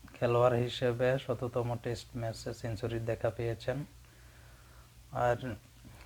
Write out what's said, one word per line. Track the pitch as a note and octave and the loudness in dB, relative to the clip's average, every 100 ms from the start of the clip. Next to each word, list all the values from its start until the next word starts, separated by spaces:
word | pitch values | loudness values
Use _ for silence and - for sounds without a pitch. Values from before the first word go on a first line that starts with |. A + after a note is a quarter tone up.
| - | -16
খেলোয়াড় | - A#2+ A#2+ B2 A#2+ | 0 4 6 6 6
হিসেবে | B2 - B2+ A#2+ B2+ C3+ - | 2 0 0 2 2 2 0
শততম | A#2 B2 B2 A#2+ A#2 | -2 -2 -2 -2 -2
টেস্ট | B2 A2+ - B2 | -4 -6 -6 -6
ম্যাচে | A2+ A2 B2+ | -6 -6 -8
সেঞ্চুরির | A2+ A#2 A2 A2+ A#2 A2+ | -8 -6 -4 -4 -2 -2
দেখা | A2 A#2 | 0 0
পেয়েছেন। | A#2 A#2 A2+ - C3 D3 - - - - - - - - - - - - | 0 -2 -4 -4 -4 -6 -14 -20 -20 -20 -20 -20 -20 -20 -20 -20 -20 -8
আর | B2 B2 A#2+ B2+ G#2+ - - - - | 0 2 2 -2 -8 -12 -20 -20 -20